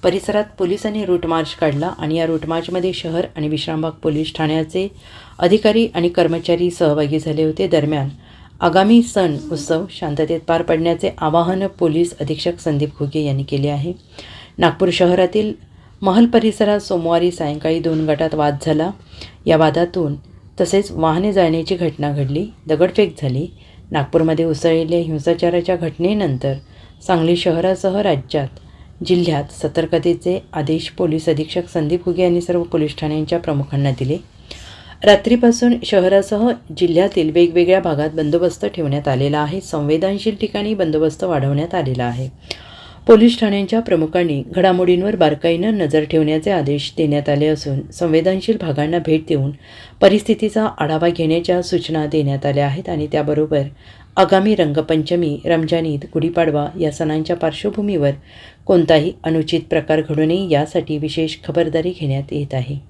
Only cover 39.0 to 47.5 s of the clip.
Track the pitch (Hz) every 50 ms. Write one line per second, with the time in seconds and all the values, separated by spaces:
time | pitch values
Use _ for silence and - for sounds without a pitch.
39 | 143 147 135 127 135 143 147 151 151 147 165 190 185 - - 156 147 143 156 160
40 | 180 190 196 202 - 220 208 196 220 208 - 208 208 208 220 196 185 160 156 156
41 | 156 156 151 - - 185 170 143 131 139 143 143 151 170 - 180 151 131 127 127
42 | 123 120 120 127 131 135 - - - - - - - - - - - - - -
43 | - - 233 214 220 233 233 - 226 208 202 202 196 185 - 226 226 - 185 165
44 | 156 156 160 180 175 170 147 139 - - - 185 180 190 180 180 185 175 180 175
45 | 185 208 214 185 170 151 147 143 - 170 170 170 180 220 220 202 175 147 147 156
46 | 151 147 - 160 156 151 156 160 156 202 196 175 143 143 143 147 143 - - -
47 | 165 147 147 147 139 - 143 143 151 156